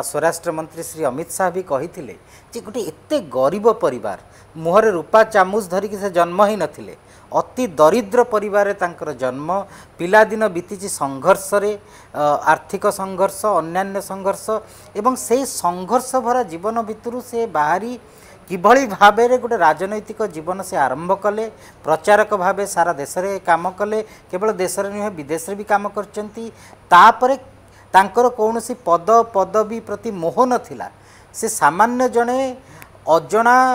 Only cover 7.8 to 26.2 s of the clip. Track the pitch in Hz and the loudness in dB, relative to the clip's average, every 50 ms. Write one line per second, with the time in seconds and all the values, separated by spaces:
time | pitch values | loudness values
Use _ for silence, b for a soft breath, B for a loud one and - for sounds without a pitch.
7.8 | 151 156 185 247 220 190 202 247 240 240 214 208 196 208 190 208 202 202 202 196 | 4 6 6 4 0 0 0 0 2 2 0 -2 -2 0 0 0 0 0 0 -2
8.8 | 185 170 165 - 165 151 143 117 131 127 123 135 147 165 185 196 190 B B B | -4 -6 -6 -8 -10 -10 -8 -4 -4 -4 -4 -6 -6 -4 -4 -6 -6 B B B
9.8 | B B - - 165 180 202 214 220 190 214 220 220 208 170 170 175 - 208 185 | B B -12 -8 -2 4 6 6 6 6 4 -2 -2 -2 -4 -6 -10 -10 -14 -12
10.8 | 190 190 - - 151 139 135 135 143 175 196 196 - - 202 202 196 208 208 202 | -10 -12 -8 -6 -6 -6 -6 -4 0 0 0 0 0 -2 -4 -2 -2 -2 -6 -8
11.8 | B B B B B B - 131 147 147 143 - 117 151 160 156 - - - 185 | B B B B B B -6 -2 0 0 0 0 2 0 0 0 0 -8 -10 -4
12.8 | 208 208 196 - 190 190 190 180 196 190 - - - 214 202 170 156 165 170 185 | -2 -2 -2 -2 -6 -8 -4 -2 -2 -2 -2 -4 -4 -2 0 0 -2 -2 -4 -4
13.8 | 196 196 196 202 180 - 190 196 190 196 190 190 - - 220 214 214 B B B | -4 -4 -6 -8 -8 -8 -12 -6 -4 -4 -4 -4 -6 -6 -6 -6 -6 B B B
14.8 | B B B 202 208 254 254 247 - - 226 262 277 - - - - 175 180 180 | B B B -4 -2 -2 -2 -2 -2 0 0 0 0 -4 -6 -4 -4 -4 -4 -4
15.8 | 185 180 220 254 240 - - 262 226 233 247 254 247 170 160 165 175 214 220 233 | -4 -2 -2 -2 -2 0 -2 -2 0 0 0 0 -2 -4 -6 -8 -6 -4 -4 -4
16.8 | 226 202 220 214 - 240 233 254 233 - - 233 226 226 165 156 147 151 170 190 | -6 -6 -10 -10 -10 -10 -10 -10 -12 -8 -6 -6 -6 -4 -2 -2 0 0 0 -2
17.8 | 208 240 247 233 B B B B B B B B B - 180 185 170 208 240 269 | -2 -6 -10 -12 B B B B B B B B B -10 -8 2 6 6 6 6
18.8 | 277 220 190 - 202 208 208 220 233 240 254 247 214 233 233 208 170 156 156 151 | 6 2 2 6 6 6 8 6 4 4 4 2 0 -2 0 4 4 4 4 2
19.8 | 185 196 214 214 208 - 214 - 220 202 160 160 156 170 185 196 185 - 190 165 | -2 -6 -6 -8 -10 -12 -8 -6 -6 -6 -6 -8 -8 -6 -8 -8 -8 -6 -2 0
20.8 | 139 127 131 143 170 180 196 190 - 208 208 214 226 220 - B B B B B | 0 0 0 -4 -2 -2 -2 0 0 -2 -2 -2 -6 -8 -10 B B B B B
21.8 | - 139 160 156 - 202 208 208 214 208 208 196 175 185 196 190 202 185 - 185 | -2 0 0 0 4 4 4 4 4 2 0 0 0 0 0 -2 -4 -4 0 0
22.8 | 165 175 170 139 143 - - 180 185 196 196 185 - - 170 165 170 185 180 - | 0 0 0 -4 -6 -8 -6 -6 -4 -4 -6 -6 2 2 2 2 2 -4 -4 -4
23.8 | 202 208 214 214 214 B B B B - - 180 202 220 208 175 185 170 - 196 | -4 -4 -2 -4 -4 B B B B -10 -6 -2 -2 -2 0 0 -2 -2 -2 -4
24.8 | 196 202 202 208 202 214 190 156 143 131 160 160 - 185 202 202 208 208 208 202 | -6 -6 -6 -6 -6 -6 -8 -10 -8 -6 -6 -6 -6 -8 -10 -10 -4 -2 -2 0
25.8 | 202 202 - 220 196 196 - 208 | 0 -4 -6 -8 -8 -8 -10 -12